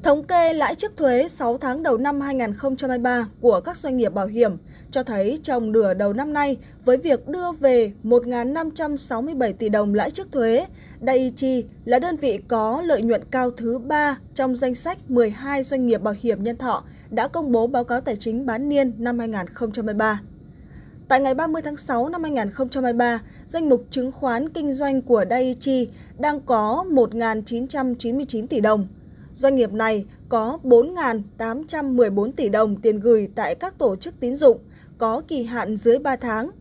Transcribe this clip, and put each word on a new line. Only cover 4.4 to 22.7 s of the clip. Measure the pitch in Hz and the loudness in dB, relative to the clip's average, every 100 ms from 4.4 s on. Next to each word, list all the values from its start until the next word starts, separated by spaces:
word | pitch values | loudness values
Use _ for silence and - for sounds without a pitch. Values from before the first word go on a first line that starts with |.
| 226 170 - - - | 2 0 -12 -20 -6
cho | 269 | -6
thấy | 254 214 202 311 | -4 -2 -2 -2
trong | 311 254 220 | -2 -2 2
nửa | 220 208 | 2 2
đầu | 185 202 | 2 0
năm | 208 294 | 0 -2
nay, | 294 285 269 - - | 0 0 -2 -8 -4
với | - 254 | 2 2
việc | 330 247 - | 2 0 0
đưa | 349 349 | -6 -6
về | 320 277 247 220 208 | 0 4 4 2 -2
một | 214 240 240 | 2 2 4
ngàn | 240 240 | -4 -2
năm | 302 330 | -4 -4
trăm | - 302 233 | -6 -6 -6
sáu | - 226 | -6 -6
mươi | 269 | -4
bảy | 294 233 | -2 -2
tỷ | 190 220 | -2 -2
đồng | 208 208 | 0 2
lãi | 208 208 | 0 0
trước | 339 381 | -6 -6
thuế, | 277 226 233 370 - - - 240 | 0 2 2 0 -12 -20 -8 0
Daiichi | 262 254 247 262 254 220 - | 2 2 -2 0 0 -4 -12
là | - 247 | 0 2
đơn | 339 320 | 2 -2
vị | 277 202 - | -2 -2 -2
có | 233 220 254 | -2 0 -2
lợi | 349 269 | 0 0
nhuận | 226 220 - | 2 0 0
cao | 254 247 | -2 -2
thứ | 247 233 247 | -2 -6 -6
ba | 247 302 294 269 - | -2 0 0 -2 -10
trong | - 262 247 | -4 -2 0
danh | 262 | -2
sách | 247 320 370 - | -2 -6 -8 -2
mười | 247 226 | 2 2
hai | 208 269 277 | 0 -4 -4
doanh | 262 269 247 | -2 0 2
nghiệp | 214 | 0
bảo | 208 202 | 0 -4
hiểm | 233 196 | -2 -2
nhân | 208 233 | -2 -4
thọ | 254 - - - - | -4 -4 -6 -20 -8
đã | 220 262 | -4 -2
công | 330 302 | -2 0
bố | 233 233 | 2 2
báo | 269 | 0
cáo | 240 247 | -2 -4
tài | 254 208 | -4 -6
chính | 226 226 269 | -4 -4 -4
bán | 226 285 | -4 0
niên | 285 262 214 | 2 0 -2
năm | 240 240 | -4 -4
hai | 226 | -4
nghìn | 208 180 | -6 -8
không | - 233 | -6 -6
trăm | 214 214 | -4 -4
hai | |
mươi | 208 | 0
ba. | 220 208 - - - - - - - - - | 0 0 -6 -20 -20 -20 -20 -20 -20 -20 0
Tại | 262 | 2
ngày | 277 | 2
ba | 262 330 | 0 0
mươi | 320 | -2
tháng | 302 294 | -4 -8
sáu | - 247 262 | -4 -2 0
năm | 349 | -2
hai | 320 | -4
nghìn | 277 208 | -2 -4
không | 202 | -4
trăm | 262 | -4